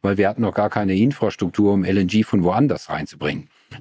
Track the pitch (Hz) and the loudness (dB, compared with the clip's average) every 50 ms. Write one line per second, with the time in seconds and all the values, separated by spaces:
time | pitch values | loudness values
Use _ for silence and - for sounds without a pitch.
0 | - 98 101 98 98 98 107 - 117 98 - - 104 107 - 110 104 95 95 95 | 0 0 2 2 2 0 2 0 -2 -2 0 0 -2 0 -2 -2 -2 0 2 2
1 | 110 135 143 - 117 101 - - 101 87 - - 104 101 101 98 90 90 95 101 | 2 2 2 0 -2 -2 -2 -2 -6 -4 0 2 2 2 4 2 0 0 0 0
2 | 95 87 98 110 110 - - 98 85 90 90 113 143 139 87 - - - 76 76 | 0 2 2 0 2 2 0 2 2 2 2 2 0 0 0 -4 -6 -8 -8 -8
3 | 76 - - - - 76 71 71 - _ _ _ _ _ - - | -8 -10 -12 -6 -6 -6 -6 -6 -12 _ _ _ _ _ -20 -4